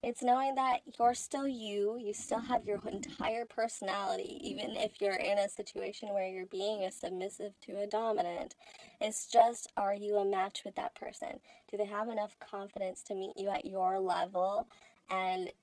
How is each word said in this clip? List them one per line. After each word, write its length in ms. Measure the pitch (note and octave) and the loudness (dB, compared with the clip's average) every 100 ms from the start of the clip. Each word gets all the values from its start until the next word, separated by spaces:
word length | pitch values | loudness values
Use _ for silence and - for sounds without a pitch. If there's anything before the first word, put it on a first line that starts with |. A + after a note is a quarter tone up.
It's 200 | A#3+ A#3+ | -4 0
knowing 320 | B3 B3+ C4+ | 4 4 4
that 260 | C4+ C4 B3 - - | 2 2 2 -2 4
you're 160 | A#3+ | 4
still 340 | B3 - C#4+ C#4 | 4 -2 -2 -2
you. 500 | B3 A3 G3+ G3+ A#3 | -2 -2 0 2 0
You 160 | G#3 | -4
still 260 | G#3 - A3 | -6 -2 -2
have 240 | A#3 B3 | 2 0
your 160 | G3+ G3+ G#3 | 0 -2 -2
entire 540 | G3 - - - A3+ | -6 -8 -2 0 0
personality, 920 | A#3 - A3+ - G3 F#3+ G3 F#3 G3 - | -4 0 -2 0 -2 -2 0 -2 -4 -6
even 360 | - F#3+ - A3 | -6 -4 -4 -2
if 240 | G#3+ - | -2 0
you're 140 | G3+ F#3+ | 0 2
in 220 | - G3+ | 2 4
a 100 | G3+ | 2
situation 600 | - G#3 G3 G3 G#3 G#3+ | -2 -8 -6 -6 -6 -2
where 180 | G3+ F#3+ | 0 0
you're 180 | F#3+ F#3 | -4 -6
being 380 | F#3 G3 G#3+ | -2 -2 0
a 80 | F#3+ | -2
submissive 600 | - E3 F#3 F#3+ - G#3 F#3+ | -4 -6 -2 -4 -4 -10 -10
to 160 | - G3+ | -10 -4
a 60 | G3+ | -2
dominant. 680 | G#3+ A3+ G#3+ F3 F3 - - - - - - | 0 2 2 2 0 -6 -10 -20 -20 -20 -4
It's 260 | G#3+ G#3+ - | -2 -2 4
just, 440 | A#3 A3+ A#3+ - - | 8 8 6 -6 0
are 180 | G3+ | 2
you 220 | G3+ G#3 G#3 | 2 2 4
a 80 | |
match 380 | G3 F#3+ F#3+ - | 4 2 0 -2
with 120 | G#3 G3 | -6 -4
that 180 | - | -4
person? 460 | - - - - - - - - | -4 -10 -8 -10 -10 -14 -20 -10
Do 60 | G3+ | -2
they 100 | G#3 | -2
have 220 | G#3 A3 | 0 -2
enough 280 | A3+ G#3 - | -2 -4 -6
confidence 640 | - G3+ G3 - F#3+ F#3 | -10 -8 -8 -4 -4 -4
to 100 | - | -6
meet 220 | G3 F#3+ - | -4 -4 -2
you 140 | G3 | -2
at 160 | G3 - | -2 -4
your 320 | F#3+ F#3 F#3+ | 0 2 2
level 720 | F#3+ - E3+ F#3+ F#3 G#3 - - - _ _ | 2 2 2 2 2 2 -2 -8 -20 _ _
and 400 | F#3+ F#3 F#3 F#3 - | -2 0 0 -4 -8